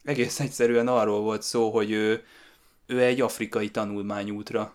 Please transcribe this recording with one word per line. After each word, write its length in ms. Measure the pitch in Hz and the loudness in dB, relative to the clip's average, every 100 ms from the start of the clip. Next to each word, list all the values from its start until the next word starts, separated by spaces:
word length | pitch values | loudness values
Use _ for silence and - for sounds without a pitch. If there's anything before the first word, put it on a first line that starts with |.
Egész 360 | - 131 120 - | -4 -2 -2 -2
egyszerűen 480 | 135 - 120 117 123 | -4 2 4 4 4
arról 320 | 120 107 104 | 4 2 2
volt 220 | 107 107 | 0 -2
szó, 280 | - 120 110 | -2 0 2
hogy 200 | 113 104 | 2 0
ő, 340 | 107 107 113 - - - _ _ _ - | 2 2 0 -4 -20 -20 _ _ _ -4
ő 160 | 127 | 2
egy 180 | 123 127 | 4 4
afrikai 500 | 113 - 110 110 104 | 0 -2 -4 -4 -2
tanulmányútra 1040 | 110 104 101 101 104 101 104 104 113 107 | -4 -4 -4 -6 -6 -6 -8 -8 -10 -10